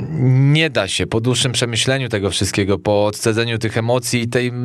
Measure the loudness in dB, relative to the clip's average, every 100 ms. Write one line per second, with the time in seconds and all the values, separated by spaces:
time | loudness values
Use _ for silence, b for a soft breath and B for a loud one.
0 | -4 0 4 4 6 4 2 0 -2 -2
1 | -2 0 0 0 0 -2 -2 -2 0 0
2 | -2 -2 -2 -2 -2 0 0 0 0 2
3 | 0 0 -2 0 0 -2 -2 -2 0 0
4 | 0 -2 0 -2 -2 -4